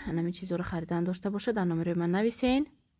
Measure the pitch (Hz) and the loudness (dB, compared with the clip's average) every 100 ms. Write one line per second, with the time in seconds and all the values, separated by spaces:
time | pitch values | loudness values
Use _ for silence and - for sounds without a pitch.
0 | - 165 170 175 185 175 180 170 165 170 | -4 -2 -2 -4 -4 -4 -2 -4 -2 0
1 | 175 180 202 202 247 220 175 165 165 175 | 0 -2 -2 -2 0 0 2 2 0 0
2 | 170 185 226 233 254 262 302 - _ _ | 2 2 2 2 2 2 0 -6 _ _